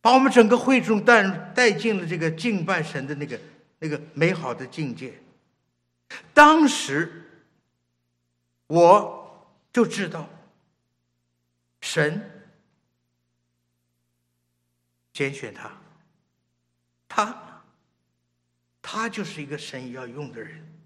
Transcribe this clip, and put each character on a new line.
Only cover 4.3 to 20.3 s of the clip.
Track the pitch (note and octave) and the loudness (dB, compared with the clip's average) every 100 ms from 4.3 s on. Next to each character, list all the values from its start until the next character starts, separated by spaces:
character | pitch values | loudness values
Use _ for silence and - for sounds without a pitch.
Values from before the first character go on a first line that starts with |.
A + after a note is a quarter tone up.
好 | F#3 C3+ | -2 -8
的 | A#2+ B2+ | -10 -12
境 | - D3 | -10 -10
界。 | A#2 C3 - _ _ _ _ _ _ _ _ _ - - | -10 -14 -18 _ _ _ _ _ _ _ _ _ -20 -2
当 | - D4 D#4 D4 | 6 8 8 4
时 | - - C#3 E3 - - _ _ _ _ _ _ _ _ _ _ _ _ _ _ | 2 -6 -6 -6 -10 -20 _ _ _ _ _ _ _ _ _ _ _ _ _ _
我 | E3 E3+ G3+ G3 - - - _ _ _ | 4 6 6 4 -12 -20 -20 _ _ _
就 | - | 0
知 | A3+ - F#3 | 0 0 -8
道 | D#3+ D3 - _ _ _ _ _ _ _ _ _ _ _ _ _ _ | -10 -16 -20 _ _ _ _ _ _ _ _ _ _ _ _ _ _
神 | - - D3+ F3 A3+ - - _ _ _ _ _ _ _ _ _ _ _ _ _ _ _ _ _ _ _ _ _ _ _ _ _ _ | -8 -2 -2 -4 -12 -20 -20 _ _ _ _ _ _ _ _ _ _ _ _ _ _ _ _ _ _ _ _ _ _ _ _ _ _
拣 | - C#3 | -8 -8
选 | C#3 A#2 | -8 -16
他， | - A2 G2 _ _ _ _ _ _ _ _ _ _ _ _ _ | -16 -20 -20 _ _ _ _ _ _ _ _ _ _ _ _ _
他， | - G#3 B3 - - _ _ _ _ _ _ _ _ _ _ _ _ | -4 -4 -6 -20 -20 _ _ _ _ _ _ _ _ _ _ _ _
他 | - G#3 A3+ | -16 -8 -8
就 | G#3+ | -8
是 | E3+ D#3 | -12 -12
一 | C#3+ | -14
个 | D3 | -14
神 | - C3 B2+ | -12 -14 -14
要 | B2 B2+ | -14 -16
用 | B2 C#3+ | -14 -14